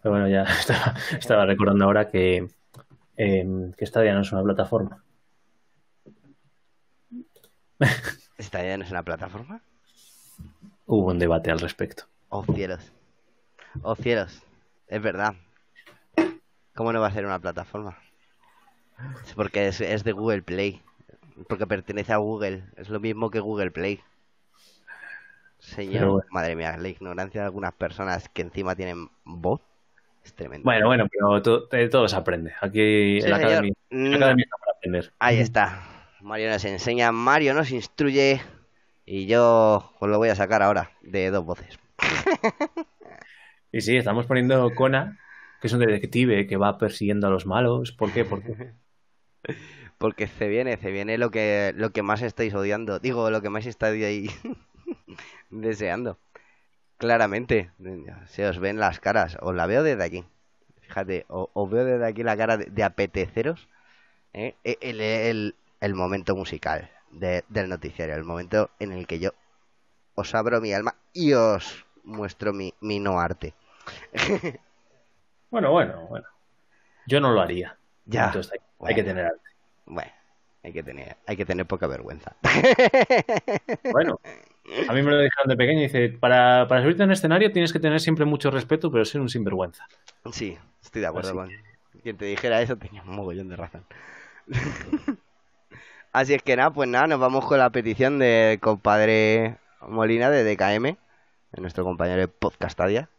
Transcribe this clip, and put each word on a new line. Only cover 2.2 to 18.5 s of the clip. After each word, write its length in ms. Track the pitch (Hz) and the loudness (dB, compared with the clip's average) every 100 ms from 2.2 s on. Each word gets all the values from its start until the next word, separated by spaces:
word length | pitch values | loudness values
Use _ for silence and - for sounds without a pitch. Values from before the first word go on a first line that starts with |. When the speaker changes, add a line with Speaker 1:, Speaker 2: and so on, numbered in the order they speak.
| 92 90 90 _ _ - - - _ - | 2 2 -2 _ _ -20 -20 -20 _ -2
Speaker 1:
em, 560 | 104 95 92 95 92 | 0 2 0 -4 -6
que 140 | - 104 | -8 -4
Stadia 280 | - 113 | 2 4
no 60 | 101 | 4
es 100 | 98 | 0
una 100 | 95 | 0
plataforma. 600 | 98 98 95 110 98 - _ _ _ _ _ _ _ _ _ _ - _ 139 _ _ _ _ _ _ _ _ 240 - _ _ _ _ _ | 0 0 0 0 -2 -8 _ _ _ _ _ _ _ _ _ _ -20 _ _ _ _ _ _ _ _ _ _ -20 -20 _ _ _ _ _
<laughs> 580 | 135 123 - - _ _ | 0 0 -6 -12 _ _
Speaker 2:
¿Stadia 360 | 104 95 90 95 | -12 -8 -4 -6
no 80 | |
es 60 | 92 | -6
una 120 | 90 | -8
plataforma? 580 | 87 85 95 101 131 220 _ _ _ _ _ _ _ - - _ - _ _ | -6 -8 -8 -14 -16 -18 _ _ _ _ _ _ _ -20 -20 _ -20 _ _
Speaker 1:
Hubo 240 | 113 92 | 2 2
un 80 | 87 | 2
debate 320 | 85 82 82 | 2 0 0
al 100 | 82 | -4
respecto. 440 | 85 - - - - _ _ | -4 -6 -10 -10 -20 _ _
Speaker 2:
Oh, 160 | 101 | -10
cielos. 480 | 98 92 95 90 - _ _ _ _ _ _ _ - - | -4 -4 -4 -8 -14 _ _ _ _ _ _ _ -18 -12
Oh, 120 | - | -8
cielos. 480 | 110 127 117 92 - _ _ _ _ _ | -4 0 -2 -2 -10 _ _ _ _ _
Es 120 | 107 | -6
verdad. 340 | 107 92 104 92 _ _ _ _ - _ _ - 330 - _ _ _ | -4 -2 -4 -4 _ _ _ _ -20 _ _ -2 -2 -4 _ _ _
¿Cómo 180 | - 113 | -6 -2
no 80 | 113 | 0
va 80 | 107 | 0
a 40 | |
ser 120 | 101 101 | -2 -4
una 120 | 92 | -4
plataforma? 600 | 92 85 87 104 104 87 _ _ _ _ _ | -6 -10 -12 -12 -14 -16 _ _ _ _ _